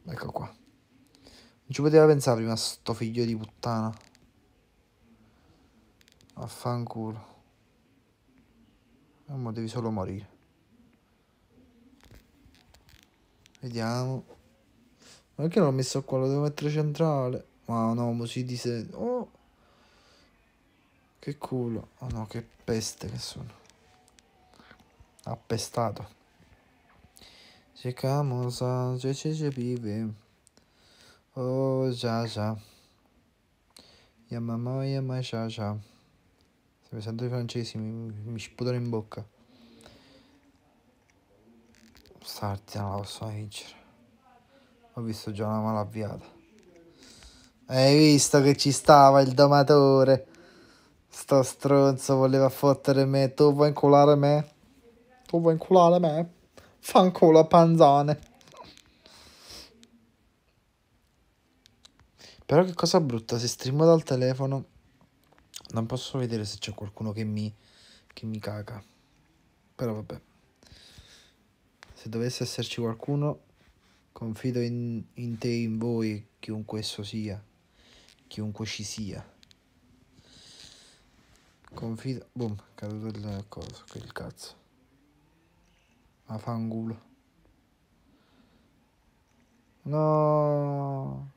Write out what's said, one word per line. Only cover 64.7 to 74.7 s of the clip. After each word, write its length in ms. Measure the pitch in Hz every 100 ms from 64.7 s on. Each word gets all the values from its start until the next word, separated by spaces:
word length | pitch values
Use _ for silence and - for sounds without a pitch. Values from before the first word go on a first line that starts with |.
| _ _ _ _ _ _ _ _ - -
non 160 | 117 113
posso 320 | 131 - 139
vedere 260 | 123 113
se 140 | 104 -
c'è 160 | -
qualcuno 380 | 104 104 - 110
che 100 | 104
mi, 320 | 107 107 107 104 _ _ - - _
che 140 | - 113
mi 140 | 110
caga. 420 | 104 107 101 107 - _ _ _ _ _ _ _ _ -
Però 180 | 120
vabbè. 260 | 107 - - _ _ _ _ - - - - - - _ _ _ _ _ _ -
Se 140 | - 113
dovesse 340 | 113 120 -
esserci 380 | 123 - 117 -
qualcuno, 640 | 117 113 - 143 147 - _ _ _ _ _ _ _
confido 500 | - 113 110 131 123
in, 440 | 120